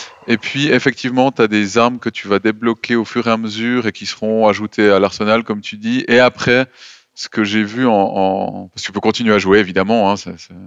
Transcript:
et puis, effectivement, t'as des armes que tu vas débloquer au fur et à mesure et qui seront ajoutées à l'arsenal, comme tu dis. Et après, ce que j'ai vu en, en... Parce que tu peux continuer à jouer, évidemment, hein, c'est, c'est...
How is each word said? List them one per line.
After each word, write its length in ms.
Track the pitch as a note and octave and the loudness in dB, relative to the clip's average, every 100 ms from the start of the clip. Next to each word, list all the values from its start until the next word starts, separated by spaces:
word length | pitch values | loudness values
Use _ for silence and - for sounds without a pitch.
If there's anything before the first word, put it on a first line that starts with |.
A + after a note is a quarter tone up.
| - - - | -16 -12 -4
et 100 | A#2 | -4
puis, 300 | - C3+ D3 | -2 -4 0
effectivement, 600 | B2+ C#3 A#2+ B2+ B2+ C3+ | 2 0 -2 -2 0 0
t'as 140 | C3 A2 | 2 2
des 300 | G#2+ G2+ A2+ | 2 0 2
armes 220 | A#2+ B2 | 0 0
que 80 | A2+ | -6
tu 200 | - G2+ | -6 -2
vas 100 | G2+ | 0
débloquer 560 | G#2+ G#2+ A#2 A2+ - A#2 | 2 0 -2 -4 -2 -2
au 80 | |
fur 240 | G#2+ B2 A#2 | -2 -2 -2
et 40 | |
à 40 | A2+ | -2
mesure 520 | A2 G#2 A#2 B2 A2 | -2 -6 -2 -2 -2
et 40 | |
qui 140 | - G2 | -4 -8
seront 420 | - A2 A2 A2 | -8 -2 2 2
ajoutées 420 | G2 G#2+ - G#2 | 2 -2 2 4
à 100 | G2 | 4
l'arsenal, 440 | G2 - G#2+ A2+ | 2 0 0 0
comme 160 | A2+ G#2 | 0 -6
tu 160 | - G#2+ | -8 -8
dis. 300 | A2 B2+ - | -4 -4 2
Et 120 | A#2+ | 4
après, 460 | B2 - - B2 C3 _ - - _ | 4 2 0 2 0 _ -20 -20 _
ce 140 | - - | -16 -8
que 160 | - | -4
j'ai 200 | G#2 G#2+ | -2 0
vu 220 | G#2 A2+ B2+ | -2 0 2
en, 60 | |
en... 760 | G#2 G2 G2 F#2+ G2 G2 F#2+ F#2+ | 2 0 0 -2 -2 -4 -8 -12
Parce 140 | - | -12
que 20 | - | -10
tu 60 | |
peux 80 | G2 | -2
continuer 320 | A2 G#2+ A2+ | 0 0 2
à 40 | G#2+ | 2
jouer, 220 | F#2+ G#2 | 4 4
évidemment, 500 | F#2 F#2 G2 A2+ G2 | 4 0 0 2 0
hein, 60 | G2+ | -2
c'est, 240 | F2+ F2+ | -6 -16
c'est... 140 | - F2+ | -16 -20